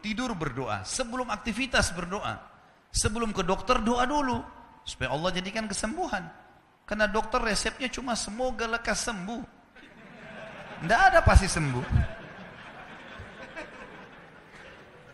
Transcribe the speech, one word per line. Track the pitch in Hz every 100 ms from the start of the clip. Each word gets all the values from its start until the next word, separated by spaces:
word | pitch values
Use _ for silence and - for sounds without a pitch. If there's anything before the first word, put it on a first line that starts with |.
tidur | 214 214 254 185
berdoa, | 147 123 120 101
sebelum | 95 - 240 254 240
aktivitas | 208 233 208 262 233 196 175
berdoa, | 175 196 131 104 - - - _ _
sebelum | - 226 220 226
ke | 190
dokter | 180 190 - 240
doa | 220 240
dulu, | 247 294 262 233 - - - -
supaya | - - 123 139
Allah | 180
jadikan | 180 185 214
kesembuhan. | 220 196 214 320 339 190 165 - - - _ _
Karena | - 214 208
dokter | 214 226 254
resepnya | 220 196 220 - 254
cuma | - 254
"semoga | 226 - 220 254 220 226
lekas | 226 226 202 -
sembuh". | 202 185 233 - - - - - - - - - - - - - -
Nggak | 165 226
ada | - 330
pasti | 214 196 190
sembuh. | 170 147 123 151 - - - - - - - - - - - - - - - - 330 302 - - - - - - - - - - - - - -